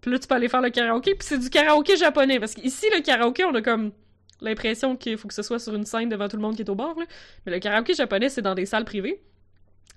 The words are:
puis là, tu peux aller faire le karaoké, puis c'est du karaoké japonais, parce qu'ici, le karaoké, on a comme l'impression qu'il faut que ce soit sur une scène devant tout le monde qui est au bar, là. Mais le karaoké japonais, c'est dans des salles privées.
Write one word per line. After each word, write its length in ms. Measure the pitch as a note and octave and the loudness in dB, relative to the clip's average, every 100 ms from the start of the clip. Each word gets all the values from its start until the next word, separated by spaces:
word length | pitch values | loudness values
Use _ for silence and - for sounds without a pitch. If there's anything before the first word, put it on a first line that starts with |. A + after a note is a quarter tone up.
puis 80 | B3 | -2
là, 60 | B3+ | -2
tu 100 | - | 2
peux 60 | |
aller 160 | B3+ A#3 | 2 2
faire 120 | B3+ | 2
le 100 | B3 | 0
karaoké, 420 | A#3+ A#3 A#3 G4 | 0 0 0 0
puis 140 | G4 - | -2 -2
c'est 100 | C#4+ | -4
du 140 | B3 | 0
karaoké 460 | D#4 D4+ D4+ D4 F#4 | 2 6 6 6 4
japonais, 420 | D#4+ D4 C4+ B3+ | 4 4 4 2
parce 160 | G#3+ - | 0 -6
qu'ici, 320 | B3+ - G#4+ G4 | -6 -2 2 2
le 60 | |
karaoké, 420 | D4+ A#3+ A#3+ C4 F#4 | 2 2 2 2 0
on 80 | |
a 80 | A#3+ | 2
comme 300 | A3+ A3+ G#3+ - _ _ _ _ | 0 0 -2 -8 _ _ _ _
l'impression 560 | A3 A3 A3+ A3+ C4+ B3+ | -6 -4 -4 -2 -2 -2
qu'il 220 | A#3+ A3 | -4 -8
faut 80 | G3+ | -8
que 80 | - | -10
ce 80 | |
soit 160 | G#3 A#3+ | -6 -6
sur 160 | A3+ G#3+ | -6 -6
une 100 | G#3 | -4
scène 240 | A3+ A#3 | -4 -4
devant 180 | G#3 G3+ | -2 -4
tout 80 | G#3+ | -4
le 40 | |
monde 140 | G#3+ A3 | -4 -4
qui 80 | |
est 60 | G3+ | -4
au 60 | G3 | -4
bar, 200 | D4 E4 | -4 -6
là. 80 | E4+ - - - - | -10 -12 -20 -16 -8
Mais 60 | |
le 80 | F3+ | -4
karaoké 340 | G3+ G#3 A#3+ | 0 0 2
japonais, 360 | E4+ A#3+ G3 C4+ | 0 0 0 0
c'est 120 | C4+ | 0
dans 140 | G3 F#3 | -2 -2
des 100 | G3 | -2
salles 200 | A3 A#3 | -2 -4
privées. 360 | G#3 G3+ G4+ _ _ _ _ _ _ _ | -6 -6 -6 _ _ _ _ _ _ _